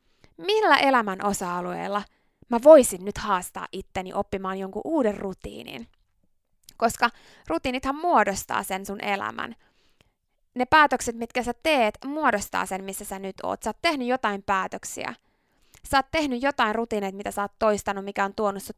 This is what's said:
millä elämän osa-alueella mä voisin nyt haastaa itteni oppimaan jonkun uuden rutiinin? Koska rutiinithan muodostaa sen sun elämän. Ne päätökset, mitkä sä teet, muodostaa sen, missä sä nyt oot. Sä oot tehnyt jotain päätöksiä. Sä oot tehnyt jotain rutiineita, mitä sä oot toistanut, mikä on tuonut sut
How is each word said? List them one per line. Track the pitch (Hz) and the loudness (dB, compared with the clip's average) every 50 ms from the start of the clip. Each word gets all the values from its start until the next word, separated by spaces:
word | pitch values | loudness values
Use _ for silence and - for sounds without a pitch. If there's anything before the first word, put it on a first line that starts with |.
| _ _ _ _ _ _ _ | _ _ _ _ _ _ _
millä | - 330 359 427 440 427 359 285 | -8 -2 0 2 4 4 6 6
elämän | - - 269 269 247 220 202 190 190 208 | 6 6 4 4 2 2 0 -4 -2 -2
osa-alueella | 202 202 - 196 175 175 180 180 180 175 170 170 190 202 208 196 - _ _ _ _ _ _ _ - | -2 -2 -2 -4 -4 -4 -4 -4 -6 -6 -6 -6 -4 -4 -6 -6 -10 _ _ _ _ _ _ _ -2
mä | 240 233 240 | 0 6 10
voisin | 294 320 294 247 - - 175 180 | 12 12 12 10 6 0 -6 -8
nyt | 208 - | -8 -8
haastaa | - - 214 196 180 180 - - 185 - - | -6 -2 -2 -2 -2 -2 -6 -10 -12 -10 -10
itteni | - 190 185 - - 196 185 185 - | -10 -12 -12 -10 -10 -10 -8 -6 -4
oppimaan | 196 202 - - 190 190 190 190 190 | -6 -4 -4 -6 -6 -6 -6 -6 -6
jonkun | 190 190 190 214 - | -8 -8 -8 -8 -4
uuden | 277 330 311 240 208 202 | -2 0 2 2 2 0
rutiinin? | 202 202 196 180 - - 208 214 220 233 - 151 135 233 - _ _ _ _ _ _ _ _ _ _ _ _ _ _ _ - - | -2 -6 -8 -10 -10 -14 -16 -16 -16 -14 -14 -14 -14 -16 -18 _ _ _ _ _ _ _ _ _ _ _ _ _ _ _ -20 -4
Koska | - 226 233 - - 247 240 - - - - - - - | -2 -2 -2 0 0 -2 -2 -2 -6 -20 -20 -20 -16 -8
rutiinithan | - 320 330 - 269 247 - - 269 277 | -6 -6 -4 -4 -4 -4 -4 -4 -6 -4
muodostaa | 302 330 349 330 233 208 202 190 190 - - - - - | -2 0 2 4 4 4 2 -2 -4 -6 -4 -4 -4 -4
sen | - 190 190 196 | -4 -6 -8 -6
sun | - 196 214 | -8 -10 -6
elämän. | - 208 196 196 202 214 233 233 - 233 226 - _ _ _ _ _ _ _ _ _ _ _ _ _ _ _ _ _ _ - 247 | -4 -4 -4 -4 -4 -6 -8 -8 -10 -10 -12 -16 _ _ _ _ _ _ _ _ _ _ _ _ _ _ _ _ _ _ -4 -4
Ne | 262 | 2
päätökset, | - - 311 294 277 262 233 - 247 226 | 4 6 6 6 6 4 0 0 -4 -8
mitkä | 226 233 - - 254 226 | -8 -8 -6 -4 -4 -4
sä | 240 240 - - | -4 -4 -2 0
teet, | 320 311 262 226 214 - - - | 2 2 4 2 2 0 -4 -8
muodostaa | 269 285 311 302 262 220 202 202 - - 185 185 | -8 -4 0 2 2 2 0 -2 -4 -4 -4 -4
sen, | - 190 190 196 | -4 -6 -8 -8
missä | 196 190 - 208 | -10 -12 -12 -12
sä | - 196 190 | -12 -10 -10
nyt | 196 190 190 - - | -10 -10 -10 -8 -6
oot. | 180 196 - - | -6 -6 -4 -6
Sä | 220 | -8
oot | 214 - | -4 -2
tehnyt | - 339 311 277 247 | 0 0 0 0 0
jotain | 240 254 262 - 214 202 196 196 | -2 0 0 0 -2 -4 -4 -2
päätöksiä. | - 196 190 185 190 - 185 - - - - - - - - _ _ _ _ _ _ _ _ _ _ _ _ - - | -2 -2 -2 -2 -4 -8 -10 -12 -12 -10 -10 -10 -10 -12 -14 _ _ _ _ _ _ _ _ _ _ _ _ -4 0
Sä | - | 0
oot | 269 269 - | 0 0 0
tehnyt | - 320 302 285 247 240 | -2 -2 -2 -2 -2 -2
jotain | 254 277 285 - 240 214 214 | -2 0 0 0 0 0 0
rutiineita, | 226 233 - 220 208 202 190 190 | -2 -4 -4 -4 -4 -4 -4 -6
mitä | 196 202 202 | -8 -8 -6
sä | 196 208 | -6 -4
oot | 202 202 _ - | -6 -6 _ 0
toistanut, | 226 220 208 196 - 208 196 196 196 | 2 2 2 2 -2 -4 -6 -6 -6
mikä | 202 202 - 196 | -6 -4 -2 -2
on | 196 196 | -2 -2
tuonut | - 214 202 196 196 - | -2 -2 -2 -2 -4 -8
sut | - 214 | -12 -16